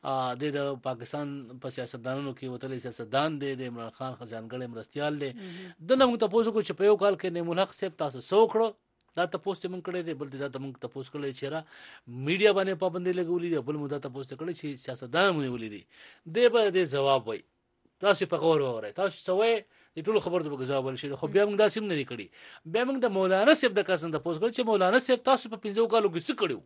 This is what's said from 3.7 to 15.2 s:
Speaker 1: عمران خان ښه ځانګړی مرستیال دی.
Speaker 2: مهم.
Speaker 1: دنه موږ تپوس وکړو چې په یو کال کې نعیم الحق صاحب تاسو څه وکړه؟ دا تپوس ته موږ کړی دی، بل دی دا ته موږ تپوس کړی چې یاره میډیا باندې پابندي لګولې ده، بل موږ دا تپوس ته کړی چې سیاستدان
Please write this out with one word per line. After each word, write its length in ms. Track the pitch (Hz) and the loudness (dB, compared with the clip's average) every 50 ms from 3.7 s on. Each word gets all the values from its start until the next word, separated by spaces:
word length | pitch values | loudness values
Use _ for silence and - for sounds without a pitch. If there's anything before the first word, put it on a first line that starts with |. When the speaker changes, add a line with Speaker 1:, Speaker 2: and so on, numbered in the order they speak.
Speaker 1:
عمران 180 | 120 117 117 113 | -8 -10 -12 -12
خان 240 | - - 131 131 127 - | -10 -10 -10 -10 -8 -10
ښه 60 | 123 110 113 | -12 -12 -10
ځانګړی 340 | 113 110 113 120 127 127 120 117 | -12 -10 -10 -8 -8 -8 -8 -10
مرستیال 440 | 113 107 - - 147 147 151 151 147 | -12 -12 -10 -6 -4 -2 -2 -2 -2
دی. 120 | 143 135 123 | -6 -6 -8
Speaker 2:
مهم. 420 | 117 - 185 170 180 190 180 170 _ | -10 -12 -12 -12 -14 -14 -16 -18 _
Speaker 1:
دنه 260 | 156 170 254 262 269 | 0 2 4 6 6
موږ 120 | 247 240 208 226 | 4 4 2 0
تپوس 200 | 208 180 233 226 | 2 2 2 2
وکړو 200 | 226 214 220 208 | 2 0 -2 -2
چې 60 | - 175 - | -2 -2 2
په 40 | 196 | 6
یو 140 | 208 214 - 190 | 6 6 6 6
کال 120 | 202 190 | 2 2
کې 100 | - - | 2 -2
نعیم 240 | 185 170 175 170 170 | -4 -4 -2 -2 -2
الحق 220 | 170 175 196 190 - | 2 0 0 0 0
صاحب 200 | - 202 190 160 - 156 | -6 -6 -6 -4 -4 -4
تاسو 160 | 143 131 131 | -4 -4 -8
څه 160 | 120 - 185 208 226 | -6 2 6 6 6
وکړه؟ 300 | 226 - 220 226 - - _ _ _ _ _ _ _ _ | 6 4 2 0 0 -2 _ _ _ _ _ _ _ _
دا 80 | - 180 | -2 -2
تپوس 340 | 180 - 170 - 196 190 - | -2 -2 -6 -4 -6 -6 -4
ته 80 | - 180 | -6 -8
موږ 120 | 185 185 165 | -8 -6 -8
کړی 140 | 185 175 180 170 | -6 -6 -6 -4
دی، 80 | 165 156 135 | -6 -6 -8
بل 100 | 147 139 131 | -8 -10 -6
دی 40 | 135 | -6
دا 60 | 143 139 127 | -6 -6 -6
ته 60 | 131 | -8
موږ 140 | 135 139 131 - - | -10 -10 -10 -10 -12
تپوس 260 | 120 - 139 131 - - | -12 -10 -10 -14 -10 -10
کړی 160 | 147 143 139 131 | -6 -6 -6 -6
چې 60 | - 143 | -6 -8
یاره 160 | 139 151 160 160 _ - - - - - - _ - 120 123 135 | -6 -6 -6 -8 _ -20 -20 -20 -20 -20 -20 _ -14 -12 -6 -2
میډیا 260 | 147 175 196 208 214 196 | -2 0 4 6 6 6
باندې 240 | 196 190 190 190 160 190 | 4 2 0 -2 0 -2
پابندي 280 | 185 165 180 175 185 175 | -2 -2 -2 -2 -2 0
لګولې 360 | 180 175 160 175 175 170 175 165 | 0 -2 -2 -2 -2 -2 -2 -2
ده، 80 | 147 | -2
بل 140 | 117 131 151 | -2 -4 -4
موږ 140 | 151 147 139 147 | -4 -4 -4 -6
دا 60 | 143 123 | -6 -6
تپوس 220 | 139 123 135 135 | -8 -10 -10 -12
ته 80 | 135 139 | -12 -10
کړی 180 | 127 160 170 170 - | -10 -8 -8 -8 -8
چې 160 | - 147 139 127 - | -8 -10 -10 -10 -10
سیاستدان 440 | - 127 120 135 120 123 165 | -12 -10 -10 -10 -4 0 2